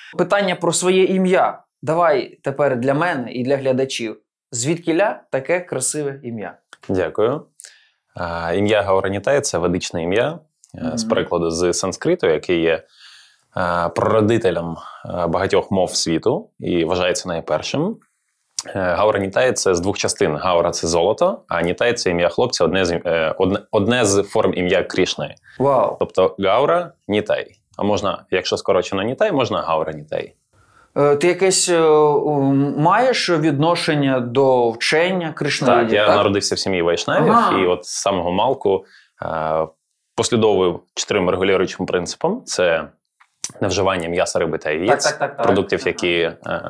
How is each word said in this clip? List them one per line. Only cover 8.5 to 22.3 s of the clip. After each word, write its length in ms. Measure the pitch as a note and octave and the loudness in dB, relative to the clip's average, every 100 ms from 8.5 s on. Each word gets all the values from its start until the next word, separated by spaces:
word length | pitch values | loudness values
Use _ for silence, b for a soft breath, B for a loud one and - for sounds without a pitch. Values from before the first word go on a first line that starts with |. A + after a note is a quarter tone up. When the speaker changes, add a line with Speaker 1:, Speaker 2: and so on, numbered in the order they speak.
Speaker 2:
Е, 60 | F2+ | -2
ім'я 240 | G#2 G#2+ | 2 2
Гауранітай — 600 | G2 F#2+ F#2+ G2+ C3 C#3+ | 2 0 0 -4 0 0
це 160 | - F2 | 0 -2
ведичне 460 | F2 F2 - F2 | -2 -2 -4 -4
ім'я, 360 | E2 G2+ C3 E3 - _ _ - | -2 0 -2 -4 -16 _ _ -10
е, 160 | D#2+ D#2 | -6 -6
з 80 | |
Speaker 1:
Мгм. 60 | A3 | -2
Speaker 2:
перекладу 420 | - - F2 E2 | -2 0 -2 -2
з 220 | E2 F2 | 0 -2
санскриту, 540 | E2+ F#2+ - D#3 F3+ F#2+ | -2 -4 -4 -2 0 2
який 340 | D2+ - E2+ | 0 0 0
є, 220 | E2 D#2+ - b b b b b b - | 2 0 -4 b b b b b b -6
е, 320 | F2+ F2 E2+ | -2 -2 -2
прародителем, 840 | F#2+ G#2 A2 G#2+ A2+ F#2 E2+ E2+ E2 B B - | -2 0 2 4 2 2 -2 -4 -8 B B -10
е, 220 | F2 E2+ | -4 -2
багатьох 440 | F2+ F#2+ F#2+ - | 0 2 0 2
мов 240 | G2 F2+ - | 0 0 -2
світу 540 | - D#2+ G#2 D#3 - _ | -2 0 0 -2 -6 _
і 260 | - F2 D#2+ | -2 0 0
вважається 420 | F2+ F2+ F2 F2+ | 0 0 -2 -4
найпершим. 680 | E2+ - D#2 - B2+ F3 A3+ _ _ _ _ _ - - | -8 -4 -4 -2 -4 -4 -6 _ _ _ _ _ -12 -8
Е, 120 | G2 | -4
Гаура 400 | F2+ F2 G#2+ G#2 | -2 2 2 2
Нітай — 340 | G2 A#2 B2+ | 0 2 2
це 220 | G#2+ - F2 | 2 0 2
з 40 | |
двох 180 | F2+ G2 | 0 -2
частин. 380 | G#2 - F#2 D2+ | -4 0 0 0
Гаура — 360 | F#2 F2 E2+ | 0 2 2
це 160 | E2 E2+ | -2 -2
золото, 540 | E2+ F2 - F3 G#3 - | 2 2 2 0 -2 -4
а 140 | E2+ | -2
Нітай — 320 | E2+ F2+ A#2+ | -2 0 0
це 160 | A#2 F#2+ | 0 -2
ім'я 200 | F2 | 2
хлопця, 340 | F2 | 0